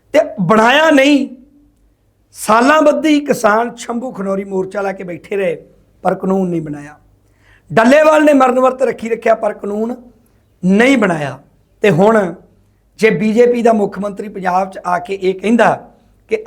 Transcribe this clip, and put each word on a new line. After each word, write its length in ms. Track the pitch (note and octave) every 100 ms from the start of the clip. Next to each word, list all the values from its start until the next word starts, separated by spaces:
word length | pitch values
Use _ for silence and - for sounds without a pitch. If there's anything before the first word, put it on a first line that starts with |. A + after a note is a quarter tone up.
| _
ਤੇ 60 | C#4+ E4 -
ਬਣਾਇਆ 500 | E3+ G#3+ A3+ C#4 D#4+
ਨਹੀਂ। 380 | D4+ C4+ C#4+ B3 - - _ _ _ _ _ _ _ _
ਸਾਲਾਂ 500 | - - A3 B3+ D#4
ਬੱਧੀ 380 | D4+ C#4+ D#4 D4
ਕਿਸਾਨ 540 | C#4+ B3 G#3+ G#3+ A#3+
ਸ਼ੰਭੂ 360 | A#3 - A#3+ B3+
ਖਨੌਰੀ 320 | F#3+ G3 G3
ਮੋਰਚਾ 360 | G3 F#3+ F#3 G3+
ਲਾ 120 | G3
ਕੇ 120 | G3
ਬੈਠੇ 320 | F#3 E3+ - G3+
ਰਹੇ, 300 | F#3 D3+ - _ _ _
ਪਰ 120 | F3+
ਕਾਨੂੰਨ 360 | F#3+ F#3+ F#3+ F#3
ਨਹੀਂ 120 | E3+
ਬਣਾਇਆ। 360 | D3+ D3 D3 D3+ _ _ _ _ _ _ -
ਡੱਲੇਵਾਲ 520 | E3 A#3 C#4+ D#4 D#4
ਨੇ 80 | D4+
ਮਰਨ 280 | C#4 C4 B3
ਵਰਤ 220 | B3+ B3+
ਰੱਖੀ 260 | B3+ A#3 A3+
ਰੱਖਿਆ, 260 | A3+ A3+
ਪਰ 180 | A3 G#3+
ਕਾਨੂੰਨ 440 | G#3+ G3+ G#3 A3+ A#3 - _ _ _ _ _
ਨਹੀਂ 340 | F3+ G3 B3 C4+
ਬਣਾਇਆ। 400 | G#3 E3 C#3+ B2+ _ _ _ _
ਤੇ 100 | G#3+
ਹੁਣ 440 | D#3+ G3+ A3 F#3 E3+ _ _ _ _ _ -
ਜੇ 140 | A3
ਬੀਜੇਪੀ 520 | F3 G#3+ A3 A#3+ A#3+
ਦਾ 100 | A#3
ਮੁੱਖ 260 | A3 G3+ F#3
ਮੰਤਰੀ 300 | G#3 G3 G3+
ਪੰਜਾਬ 420 | - F#2 B2+ G3
'ਚ 80 | - -
ਆ 120 | F3
ਕੇ 200 | F3 G3
ਇਹ 120 | F#3
ਕਹਿੰਦਾ 560 | F#3 G#3 A#3 G3+ C3+ - _ _ _ -
ਕਿ 160 | G#3+